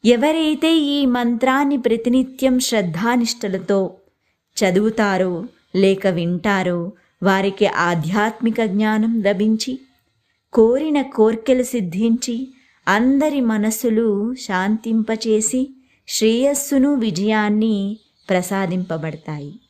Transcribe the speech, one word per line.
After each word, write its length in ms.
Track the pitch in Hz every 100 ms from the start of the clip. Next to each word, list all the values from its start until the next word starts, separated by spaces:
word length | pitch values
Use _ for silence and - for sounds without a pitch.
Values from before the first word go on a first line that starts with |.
ఎవరైతే 720 | 214 240 294 320 311 311 320 330
ఈ 300 | 285 285 269
మంత్రాన్ని 680 | 247 240 233 254 277 285 277
ప్రతినిత్యం 800 | 233 226 240 254 262 - 262 254
శ్రద్ధానిష్టలతో 1200 | 254 226 180 160 233 247 233 - 202 190 180 196 185 - _ _ _ _ _ -
చదువుతారో 880 | 196 180 220 220 208 185 185 170 247 _ _ 185
లేక 300 | 190 196 196
వింటారో 880 | 175 170 180 208 196 180 175 170 - _ _
వారికి 440 | 190 190 196 196 202
ఆధ్యాత్మిక 960 | - 175 170 160 208 220 226 233 220
జ్ఞానం 600 | 220 196 214 214 226 226
లభించి, 580 | 196 190 214 220 262 262 _ _ _ _ _ _ _
కోరిన 500 | - 220 262 311 285
కోర్కెలు 600 | 269 247 220 220 247 254
సిద్ధించి, 760 | 247 247 175 180 226 233 - 233 262 - _ _ -
అందరి 520 | 202 247 277 302 285
మనసులు 920 | 233 214 214 220 240 220 226 202 220
శాంతింపచేసి, 1400 | 254 - 185 196 220 226 220 214 220 226 214 214 254 269 - _ _ -
శ్రేయస్సును 880 | - 220 233 269 285 - 277 277
విజయాన్ని 1000 | 285 220 165 208 220 208 208 220 208 196 220 _ _ -
ప్రసాదింపబడతాయి. 1200 | 185 180 196 190 185 180 160 160 151 - 147 143 202